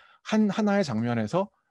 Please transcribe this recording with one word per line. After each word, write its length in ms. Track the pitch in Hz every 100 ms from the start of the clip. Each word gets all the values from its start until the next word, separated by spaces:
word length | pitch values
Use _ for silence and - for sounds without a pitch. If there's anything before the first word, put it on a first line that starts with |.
| - _
한, 280 | - 214 214
하나의 340 | 185 208 202
장면에서 680 | 170 110 120 117 107 170 196 _ _